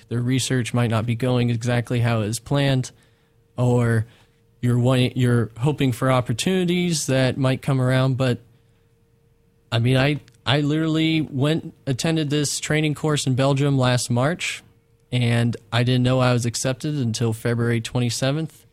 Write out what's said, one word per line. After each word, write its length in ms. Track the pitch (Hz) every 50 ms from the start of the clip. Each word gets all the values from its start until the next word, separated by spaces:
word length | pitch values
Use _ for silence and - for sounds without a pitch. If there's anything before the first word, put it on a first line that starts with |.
| - _
Their 120 | 113 123
research 540 | 120 123 131 131 - - 135 127 117 - -
might 160 | 123 120 113
not 160 | 113 110 113
be 80 | 120 117
going 320 | 113 127 127 127 123 120 120
exactly 520 | 120 113 113 120 120 120 113 - 127 120
how 200 | 117 120 117 110
it 80 | 107 101
is 100 | 117 -
planned, 540 | - - 143 143 139 139 135 131 123 - - _ _ _ _ _ _ _ _ _ _ _ _
or 500 | - 123 123 123 123 120 117 113 113 110 - - - - _ _ _ _ _ _ _
you're 180 | - 123 120 123
wa-, 320 | 120 127 131 127 127 123 -
you're 360 | 117 123 120 120 120 113 107 - 113
hoping 340 | 117 160 151 - 139 131 117
for 200 | - 131 131 131
opportunities 960 | 127 117 - 120 113 - 185 190 185 180 170 180 180 175 175 165 143 -
that 320 | - 131 131 131 127 - -
might 240 | 131 131 131 - -
come 180 | - 135 131
around. 360 | 127 127 131 131 131 135 131
But, 220 | 120 135 127 120 113 - _ _ _ _ _ _ _ _ _ _ _ _ _ _ _ _ _ _ _ _ _ _ _ _ _ 120
I 60 | 117
mean, 180 | 113 123 131
I, 240 | 131 131 143 151 139 - - _ _ _
I 160 | - 127 151
literally 600 | 147 139 151 156 160 160 156 160 160 160 160 160 156
went, 520 | - - 131 135 147 160 165 - 165 - _ _
attended 440 | - 135 117 - 165 160 160 156 139
this 300 | 143 151 147 135 - -
training 340 | - - 151 156 156 151 143
course 320 | - - 156 151 139 -
in 80 | 135 131
Belgium 440 | 120 135 139 143 135 143 143 139 131
last 320 | 127 127 123 123 - -
March, 520 | 120 120 127 147 180 175 - - - - - - _ _ _ _ _ _ _ _
and 460 | - 123 123 117 120 120 117 117 110 - - - -
I 100 | 117 123
didn't 220 | 123 127 127 123
know 160 | 123 131 131
I 120 | 127 127 123
was 140 | 120 117
accepted 480 | 120 113 - - 131 131 - - 151 151
until 380 | 147 127 113 107 - 117 117 110
February 480 | 113 - 123 120 117 117 120 117 117
twenty-seventh, 880 | 113 - - 123 123 120 113 - 135 135 139 156 160 156 - - - _